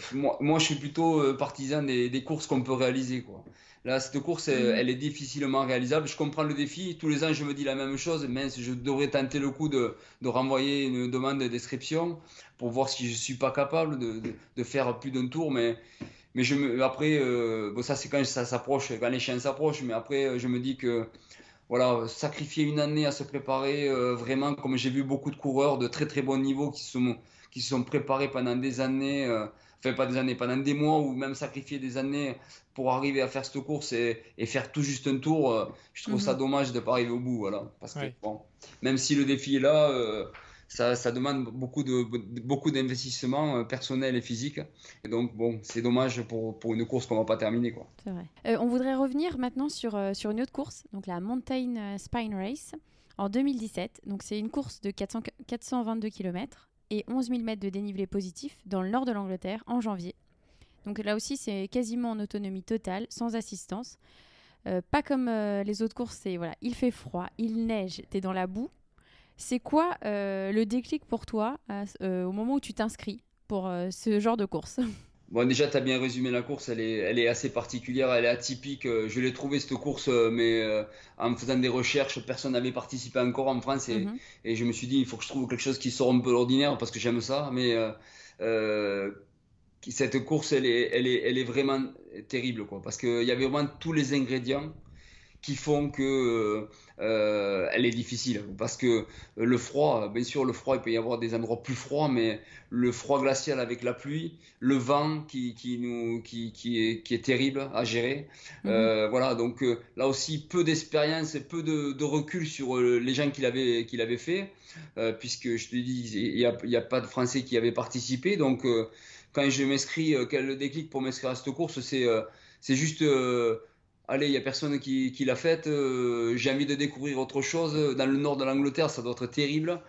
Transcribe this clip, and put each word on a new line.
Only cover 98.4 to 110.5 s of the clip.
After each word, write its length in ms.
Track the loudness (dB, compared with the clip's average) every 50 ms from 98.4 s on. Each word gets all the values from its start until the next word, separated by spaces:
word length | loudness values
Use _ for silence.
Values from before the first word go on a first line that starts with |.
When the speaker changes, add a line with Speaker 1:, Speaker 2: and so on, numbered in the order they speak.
| -4 -8 -6 -6
Speaker 1:
Parce 180 | -4 -4 -2
que 300 | 2 4 4 4 4 2 -2 -10 -18 -20 -12 _
le 220 | 0 2 4 4 4
froid, 520 | 2 0 0 2 4 4 4 2 0 -2
bien 120 | -2 -2 -4
sûr, 200 | -2 0 0 0
le 80 | 0
froid, 240 | -2 -2 0 0 0
il 60 | 0
peut 80 | 2 0
y 60 | 0
avoir 220 | 0 0 0 -2 -2
des 160 | -2 -2 -2
endroits 280 | -2 -2 -2 -2 -4
plus 120 | -2 -4 -6
froids, 340 | -6 -6 -2 0 2 2 4
mais 320 | 4 4 2 2 0 -2 -8 -14 -20 -20 -12 -6
le 240 | -2 0 2 2
froid 280 | 0 0 0 2 2 4
glacial 380 | 4 4 2 2 0 0 -2 -2
avec 240 | -2 -4 -4 -4
la 120 | -2 -4 -4
pluie, 440 | -4 -6 -6 -6 -6 -6 -8 -10 -14 -20 -20 _ _
le 160 | 2 4 4
vent 500 | 4 4 4 4 4 4 2 0 -2 -6
qui, 280 | -6 -6 -4 -4 -4 -6
qui 240 | -8 -6 -6 -4 -4
nous, 420 | -2 -4 -2 -2 -2 -2 -2 -4
qui, 300 | -6 -8 -8 -8 -8 -8
qui 280 | -8 -6 -4 0 2 2
est, 220 | 2 2 2 -2
qui 120 | -2 -2 -2
est 100 | 0 2
terrible 460 | 2 2 4 2 2 0 -2 -4 -2 -2
à 100 | -2 0
gérer. 440 | 0 0 0 0 0 0 -4 -6 -10 -16 -20 -20 -20 -14 -6 -2
Speaker 2:
Mhm. 60 | 2
Speaker 1:
Euh, 380 | 4 4 6 6 4 4 4 2
voilà, 260 | 2 2 2 2 2
donc, 280 | 2 0 0 0 0
euh, 180 | 0 0 0 0 -4 -8 _
là 100 | 0 0 0
aussi, 380 | 0 0 -2 -4 -4 -6 -4
peu 160 | -2